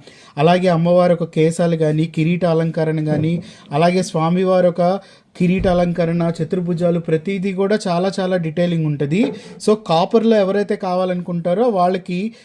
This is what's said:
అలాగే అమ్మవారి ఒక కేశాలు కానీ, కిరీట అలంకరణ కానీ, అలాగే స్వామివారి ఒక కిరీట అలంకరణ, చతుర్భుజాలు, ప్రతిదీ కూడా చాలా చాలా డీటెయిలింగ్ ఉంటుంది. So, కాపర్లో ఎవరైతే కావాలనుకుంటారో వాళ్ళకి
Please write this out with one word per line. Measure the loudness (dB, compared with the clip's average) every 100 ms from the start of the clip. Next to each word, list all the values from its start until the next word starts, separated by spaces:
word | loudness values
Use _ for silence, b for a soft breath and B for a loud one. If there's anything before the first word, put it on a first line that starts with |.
| B B B B
అలాగే | 2 4 2
అమ్మవారి | 2 4 4 4
ఒక | 2
కేశాలు | -2 0 0 2 0 0
కానీ, | 0 0
కిరీట | -2 0 0 2
అలంకరణ | 2 2 0 -2 -2 -2
కానీ, | 0 0 0 -2 B B B
అలాగే | 0 2 2
స్వామివారి | -2 -2 0 0 2 2 2
ఒక | 2 0 -2 B B B -2
కిరీట | 0 0 0
అలంకరణ, | 0 0 0 -2 0 -2 -2
చతుర్భుజాలు, | -4 -4 -4 -2 0 -2
ప్రతిదీ | -2 -2 -2 -4 -4
కూడా | -2 0 0 -2
చాలా | -2 -2 -2
చాలా | -2 -2
డీటెయిలింగ్ | -2 -2 0 0 -2
ఉంటుంది. | -2 0 0 0 B B B 0
So, | 0 0
కాపర్లో | 0 2 2 4 4
ఎవరైతే | 2 0 -2 -4
కావాలనుకుంటారో | -4 -2 -2 -4 -4 -4 -2 0 0
వాళ్ళకి | 2 2 0 -4 -6 -6 B